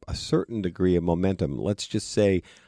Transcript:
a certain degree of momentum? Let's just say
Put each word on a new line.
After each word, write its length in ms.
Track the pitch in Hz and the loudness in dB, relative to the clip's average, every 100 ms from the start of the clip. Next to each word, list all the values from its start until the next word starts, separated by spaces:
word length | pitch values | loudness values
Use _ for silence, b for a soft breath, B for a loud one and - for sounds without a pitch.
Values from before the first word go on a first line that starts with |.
| - | -10
a 100 | - | -8
certain 460 | - - - 113 | -2 -2 -2 -4
degree 360 | 92 85 92 87 | -4 0 2 4
of 60 | |
momentum? 540 | 85 85 92 95 78 65 | 2 2 0 0 -2 -2
Let's 300 | 65 104 - | -4 -4 -4
just 240 | 107 - | -6 -2
say 320 | - 104 92 b b | 2 4 2 b b